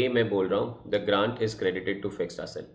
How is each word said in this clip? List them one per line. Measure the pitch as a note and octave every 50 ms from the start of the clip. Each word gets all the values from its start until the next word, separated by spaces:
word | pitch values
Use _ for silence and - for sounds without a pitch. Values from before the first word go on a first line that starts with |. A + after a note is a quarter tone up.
| B2 B2+
मैं | A#2+ A#2+ A2+ G2+
बोल | G2+ G2 F#2+ F#2
रहा | G2 G2+
हूँ, | A#2+ A#2+ - - - -
the | - G2+ F2 G2+
grant | G2+ G2 G#2 A#2 A2 - A2+ A2
is | G#2+
credited | - G#2 F#2 F2+ F#2 F#2 G2+ G2 G2 -
to | G2+
fixed | - - F2 E2+ - - D#2+
asset। | - - E2 D#2 -